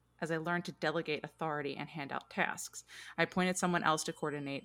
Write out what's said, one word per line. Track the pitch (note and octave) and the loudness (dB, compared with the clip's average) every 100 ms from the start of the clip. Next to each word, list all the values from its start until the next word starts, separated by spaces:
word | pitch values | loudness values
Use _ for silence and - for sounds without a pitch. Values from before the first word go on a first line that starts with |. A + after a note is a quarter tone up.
| _ _ | _ _
as | D#3+ | -2
I | E3 | 0
learned | D#3+ F3 F3 | 0 0 -2
to | |
delegate | - D#3 D#3+ D#3 D3 | -2 0 2 0 -2
authority | D#3+ - D#3+ D3 C#3+ - | -4 -4 -2 0 -2 -4
and | D3 | -6
hand | E3 C#3+ | -6 -6
out | C3+ - | -6 -4
tasks. | - - - - - - - - - | 0 0 -2 -10 -14 -16 -16 -6 0
I | |
appointed | E3 F#3 F#3 F3+ | 2 4 2 4
someone | F3+ F3 | 2 4
else | D#3 D#3 | 4 4
to | - | 0
coordinate | - D#3 D3 C#3+ C#3 | -2 -4 -2 -4 -6